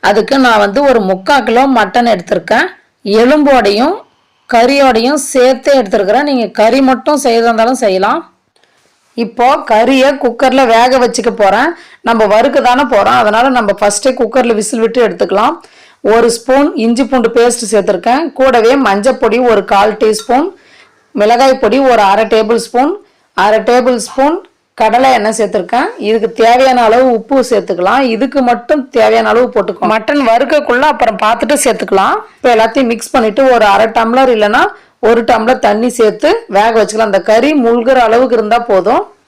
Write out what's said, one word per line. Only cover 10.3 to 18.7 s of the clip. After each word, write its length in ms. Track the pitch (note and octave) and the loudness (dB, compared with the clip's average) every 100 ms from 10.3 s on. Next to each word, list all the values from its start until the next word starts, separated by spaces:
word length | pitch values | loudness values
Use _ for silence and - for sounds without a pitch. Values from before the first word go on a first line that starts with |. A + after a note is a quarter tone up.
| A3+ C4 B3+ A3+ | 0 0 2 2
வேக 260 | A3+ B3 B3+ | 2 2 2
வச்சுக்க 280 | A#3+ A#3+ A3+ G#3 | 0 -2 -6 0
போறேன். 320 | G3+ G3+ D4 E4+ - - B3 | 0 2 -2 -6 -18 -10 -4
நம்ம 160 | A3+ G#3+ | 0 2
வறுக்க 260 | G#3+ B3+ C4+ B3 | 2 2 2 0
தானே 160 | B3 C#4 | 0 0
போறோம், 240 | A#3 - B3 | 0 2 0
அதனால 320 | G#3+ G#3+ C4 B3+ | 0 2 0 0
நம்ம 200 | G#3+ F#3+ | -2 0
ஃபர்ஸ்டே 320 | G#3 G3+ C4+ B3 | -2 0 -2 -2
குக்கர்ல 380 | A3+ C4 A#3+ G#3+ | -2 0 2 0
விசில் 240 | G3+ A#3 | 0 -2
விட்டு 160 | A3+ A#3 A3+ | -2 0 0
எடுத்துக்கலாம். 500 | F3 F3 F#3+ A#3 E4 - _ - _ - | 0 -2 0 0 -2 -14 _ -20 _ 0
ஒரு 140 | A3+ A#3 A#3 | 2 2 -2
ஸ்பூன் 340 | - C4 D4 F#4+ | 0 0 0 0
இஞ்சி 220 | A3+ A#3 C4+ | -2 0 -2
பூண்டு 240 | C4 A3 - | 0 0 2
பேஸ்ட் 280 | A#3+ A#3+ G#3+ | 0 0 -2
சேர்த்திருக்கேன். 500 | G#3+ F#3+ F3+ G3 B3+ D#4+ - | -2 0 -2 -2 -2 -4 -2
கூடவே 360 | C4+ A#3+ A3 | 0 2 2